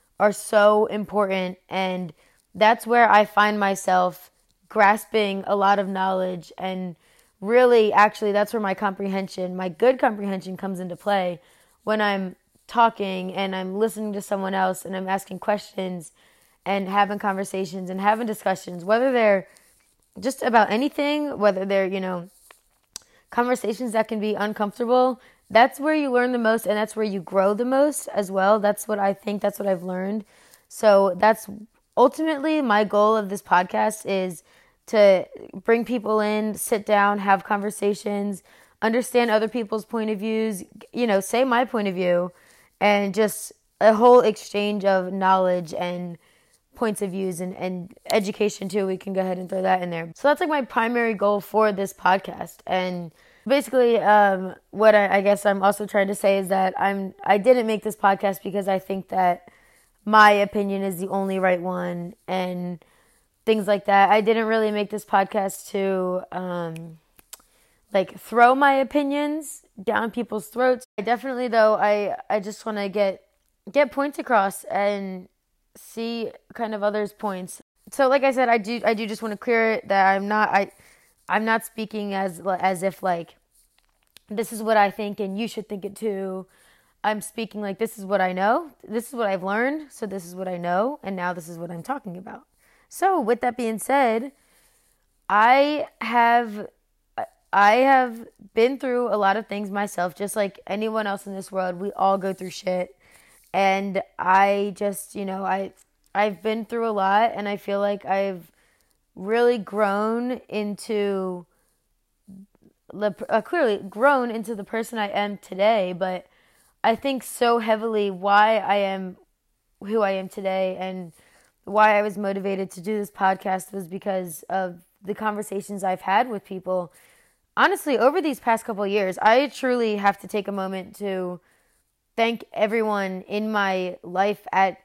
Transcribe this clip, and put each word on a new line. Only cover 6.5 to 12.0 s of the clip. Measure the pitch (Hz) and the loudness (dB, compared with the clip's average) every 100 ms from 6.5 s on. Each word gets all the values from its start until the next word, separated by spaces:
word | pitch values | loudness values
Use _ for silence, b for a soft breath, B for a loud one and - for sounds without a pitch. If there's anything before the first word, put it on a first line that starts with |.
| - | -10
and | 185 185 185 165 b b b b | -8 -6 -8 -12 b b b b
really, | 196 240 247 233 214 | 2 4 6 6 6
actually, | 202 208 - 208 | 6 4 4 -2
that's | 202 208 | 0 0
where | 233 | -2
my | 202 190 | -4 -2
comprehension, | 208 190 196 190 190 - 180 185 | -4 -4 -4 -4 -6 -8 -8 -6
my | 185 | -8
good | 160 240 254 | 0 2 4
comprehension | 262 208 202 190 185 185 | 0 -2 -6 -6 -8 -10
comes | 196 180 | -8 -8
into | 185 170 | -8 -8
play | 208 202 180 170 b b b b | -2 0 0 -6 b b b b
when | - | -4
I'm | 214 | 0